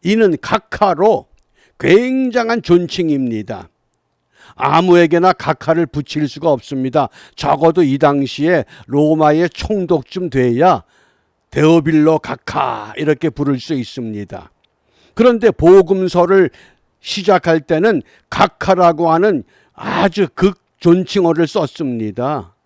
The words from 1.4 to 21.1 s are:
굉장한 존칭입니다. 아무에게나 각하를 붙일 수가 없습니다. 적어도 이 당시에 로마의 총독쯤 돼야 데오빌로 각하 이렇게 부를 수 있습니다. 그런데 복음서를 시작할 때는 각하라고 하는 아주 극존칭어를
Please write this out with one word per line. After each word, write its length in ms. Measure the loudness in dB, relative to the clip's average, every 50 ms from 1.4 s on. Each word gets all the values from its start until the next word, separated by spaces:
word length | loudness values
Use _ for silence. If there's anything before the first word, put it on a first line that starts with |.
| _ _ _ _ _ _ _ _
굉장한 800 | 2 4 4 4 4 0 -2 -2 -2 -2 -2 -2 -2 -2 -4 -4
존칭입니다. 1080 | 0 2 2 2 2 -2 -4 -4 -2 -2 -2 -2 -2 -4 -4 -6 -8 -10 -12 -14 -14 _ _ _ _ _ _ _ _ _ _ _ _ _ _ _ _ -20 _
아무에게나 800 | -6 -2 0 2 2 4 4 6 6 6 4 2 2 2 2 0
각하를 540 | 0 -4 -6 -6 _ -2 -2 0 0 -2
붙일 400 | -4 -6 -10 -8 -6 -4 -4 -4
수가 240 | -4 -6 -4 -2 -2
없습니다. 580 | -2 -2 -4 -10 -6 -6 -6 -2 -2 -2 -2 -2 _ -18 -20 -20 _
적어도 460 | -6 -2 -2 -2 2 2 2 2 2
이 160 | 0 0 0
당시에 680 | 2 2 2 2 0 -2 -4 -4 -4 -2 0 0 0 -2 _ -14 -20 -12
로마의 640 | -4 -2 0 2 2 2 2 2 2 2 2 0 -2
총독쯤 800 | -4 -10 -6 -4 -4 -4 -2 -2 -2 -4 -4 _ -10 -8 -8 -4
돼야 540 | -2 0 0 0 2 2 2 2 2 0 -4 _ _ _ _ _ _ _ _ _ _ _ _ _
데오빌로 680 | -2 0 2 4 4 2 2 2 0 2 2 2 0 -2
각하 760 | -4 -8 -12 -12 _ -10 -6 -4 -4 -4 -6 -8 -10 -14 -10
이렇게 360 | -4 -2 -2 -2 0 -2 -6
부를 280 | -4 -4 -4 -2 -4 -4
수 140 | -4 -6 -6
있습니다. 760 | -6 -6 -8 -10 -12 -10 -10 -10 -12 -12 -14 -16 -20 -20 _ _ _ _ _ _ _ _ _ _ _ _ _ _ 2
그런데 300 | 2 2 2 4 0 0
복음서를 960 | 0 4 6 6 8 6 6 4 0 0 0 -2 0 0 2 2 4 2 2 0 _ _ _ _ _ _ _ _ _ _
시작할 600 | _ -10 -10 -4 0 2 0 2 2 0 -2 -2
때는 420 | 0 -2 -2 0 2 0 0 -2 -4 _ _ _ _ _
각하라고 800 | -2 -2 -2 -2 _ _ 0 0 2 4 4 2 2 2 0 0
하는 320 | 2 2 2 0 0 -2 -6 _ _ _ _ _
아주 560 | _ -14 -10 -6 -4 -2 -2 -2 0 -2 -4 -4 _
극존칭어를 1120 | 0 0 0 -2 _ _ _ _ _ 2 2 2 2 0 -2